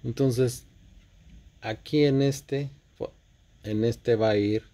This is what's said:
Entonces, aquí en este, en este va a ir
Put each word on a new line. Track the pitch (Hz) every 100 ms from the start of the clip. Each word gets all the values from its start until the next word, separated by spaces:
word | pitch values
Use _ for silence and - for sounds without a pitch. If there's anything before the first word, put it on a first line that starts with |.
Entonces, | 127 113 135 120 127 - - - - - _ - - - - _
aquí | 113 110 - 151
en | 147 135
este, | 139 139 - 139 143 139 _ _ - _ _ _ _ _
en | 107 107
este | 117 117 - 113
va | 110
a | 107
ir | 104 107 -